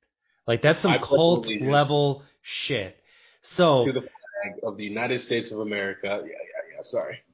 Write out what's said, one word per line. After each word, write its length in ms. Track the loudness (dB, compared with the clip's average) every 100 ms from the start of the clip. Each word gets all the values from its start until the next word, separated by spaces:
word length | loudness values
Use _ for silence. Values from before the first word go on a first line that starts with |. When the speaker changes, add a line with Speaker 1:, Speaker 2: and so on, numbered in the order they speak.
| _ _ _ _ -2
Speaker 1:
Like, 140 | 2
that's 200 | 4 4
some 100 | 2
Speaker 2:
I 60 | 2
pledge 120 | 4
Speaker 1:
cult 360 | 4 6 4 0
Speaker 2:
allegiance 260 | -4 2
Speaker 1:
level 520 | 2 4 2 2 0 -8 _
shit." 560 | -14 -10 -4 -4 -4 -12 _ _ _ _ -10 2
So 300 | 4 6 4
Speaker 2:
to 60 |
the 100 | 0
flag 520 | -6 -14 -14 -10 -10 -8
of 140 | -8 -8
the 80 | -8
United 360 | -6 -4 -4
States 300 | -2 -4 -4
of 80 | -6
America. 480 | -6 -4 -4 -6 -6
Yeah, 220 | -6 -6
yeah, 460 | -12 -12 -12 -12 -14
yeah. 40 |
Sorry. 380 | -8 -6 -6 -10 _